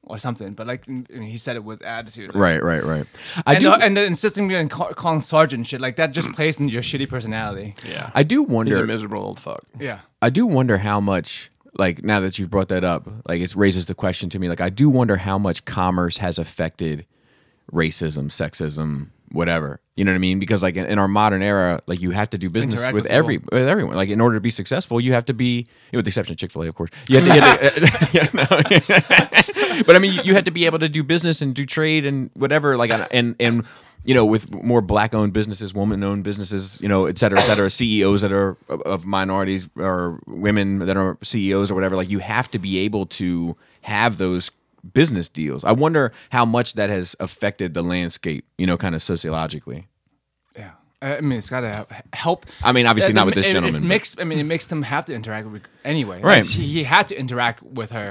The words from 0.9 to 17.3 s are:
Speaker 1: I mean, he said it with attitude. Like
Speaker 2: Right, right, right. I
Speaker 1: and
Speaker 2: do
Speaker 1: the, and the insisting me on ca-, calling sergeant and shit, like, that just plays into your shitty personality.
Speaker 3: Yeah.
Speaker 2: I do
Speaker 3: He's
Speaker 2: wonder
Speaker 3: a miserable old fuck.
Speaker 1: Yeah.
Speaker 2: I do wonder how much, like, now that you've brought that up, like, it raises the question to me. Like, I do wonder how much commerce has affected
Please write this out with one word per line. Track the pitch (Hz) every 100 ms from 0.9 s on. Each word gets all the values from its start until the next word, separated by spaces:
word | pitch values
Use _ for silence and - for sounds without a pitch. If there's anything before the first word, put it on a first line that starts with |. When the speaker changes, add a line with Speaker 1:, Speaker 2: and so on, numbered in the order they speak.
| 131 123
Speaker 1:
I | -
mean, | 110
he | 113
said | 131 117
it |
with | 107 110
attitude. | - 113 110 113 98
Like | 98
Speaker 2:
Right, | 92 80
right, | 87 80
right. | 73 78 - - - 180 -
I |
Speaker 1:
and | 180
Speaker 2:
do | 196
Speaker 1:
the, | 202
and | 214 196
the |
insisting | 208 170 214 196 196
me |
on | 185 151
ca-, | - 175
calling | - 170 160
sergeant | - 156 156 123
and | 117
shit, | 131
like, | 131 123
that | 160
just | 139 -
plays | - 156 -
into | 143
your | 113
shitty | 117 139 135
personality. | 127 110 110 110 98 104 101 -
Speaker 3:
Yeah. | - -
Speaker 2:
I | 127
do | 151 269
Speaker 3:
He's | 294
Speaker 2:
wonder | 117 113 101
Speaker 3:
a | 110
miserable | 110 107 104
old | 98 98
fuck. | - - _ -
Speaker 1:
Yeah. | 139 101 _ _
Speaker 2:
I | 117
do | 135
wonder | 240 139 127 98
how | 104 104
much, | 101 95 82 - - _ _ -
like, | 92 85
now | 101 104
that | 95 95
you've | 90
brought | 98 92
that | 92
up, | 90 82 - 107 -
like, | 87
it | 87 92
raises | 101 92 85
the |
question | 92 95 90 92
to | 95
me. | 90
Like, | 85
I | 90
do | 101 147
wonder | 127 117 98
how | 95 98
much | 98 85
commerce | - - 92 90 87 -
has | 95 85
affected | 80 - 80 - 82 76 - _ _